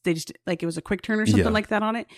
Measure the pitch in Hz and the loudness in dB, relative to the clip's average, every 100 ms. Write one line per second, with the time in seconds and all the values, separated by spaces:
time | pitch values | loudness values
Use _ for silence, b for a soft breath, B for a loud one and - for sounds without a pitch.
0 | 180 165 - - - 175 170 165 - 196 | -2 -2 -4 -10 -6 -4 -4 -6 -4 -4
1 | - 214 214 202 196 214 214 214 214 233 | -2 0 4 4 4 2 0 0 0 -2
2 | - | -8